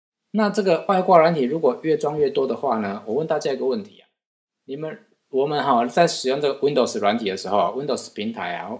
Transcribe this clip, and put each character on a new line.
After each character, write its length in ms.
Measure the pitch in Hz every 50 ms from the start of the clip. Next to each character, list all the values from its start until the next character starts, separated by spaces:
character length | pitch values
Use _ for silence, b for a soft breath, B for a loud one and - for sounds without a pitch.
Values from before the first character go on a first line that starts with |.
| _ _ _ _ _ _
那 180 | - 208 220 202
这 140 | 196 214 202
个 200 | 190 170 160 - -
外 140 | 196 185 185
挂 160 | - 185 170
软 140 | 156 165 170
体 100 | 156 127
如 160 | 120 147 165
果 200 | 160 127 123 - -
越 120 | 156 156
装 220 | 147 156 147 151 151
越 120 | 147 135
多 180 | 131 143 135 127
的 80 | 120
话 240 | 113 - 135 117 113
呢， 240 | 107 98 98 107 107
我 80 | 110 107
问 140 | 139 160 160
大 100 | 160 147
家 160 | - 151 135
一 20 |
个 100 | 123 123
问 180 | 131 127 110 98
题 160 | - - -
啊， 80 | _ _ _ _ _ _ _ _ _ _ _ _ _
你 100 | - 135
们， 240 | 143 156 156 151 - _ _ _ _ _ _
我 160 | - 131 135
们 180 | 151 147 143 135
哈， 220 | 139 139 117 120
在 220 | 123 - 180 170 165
使 200 | - - - 127
用 140 | 135 143
这 100 | 147 139
个 80 | 135 -
Windows 400 | - 143 147 135 120 113 - 113
软 160 | 104 101 107
体 140 | 117 117 98
的 80 | 92 98
时 100 | - 92
候， 100 | 98 104 90 90 104 127
Windows 320 | 143 143 123 - - - -
平 200 | - 104 113 113
台 220 | 110 90 87 87
啊， 220 | 85 85 98 113